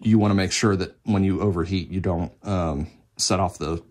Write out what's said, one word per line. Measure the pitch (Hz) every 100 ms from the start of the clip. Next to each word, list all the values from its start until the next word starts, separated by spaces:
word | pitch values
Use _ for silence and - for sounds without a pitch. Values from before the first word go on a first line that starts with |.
you | 110 110
wanna | 104
make | 98 95
sure | - 113 98
that | 90 -
when | - 98
you | 95 92
overheat, | 104 85 82 95 76
you | 92
don't, | 92 85 85 - 104
um, | 92 85 71 78 - _ -
set | - 92
off | 92 -
the, | 73 82 -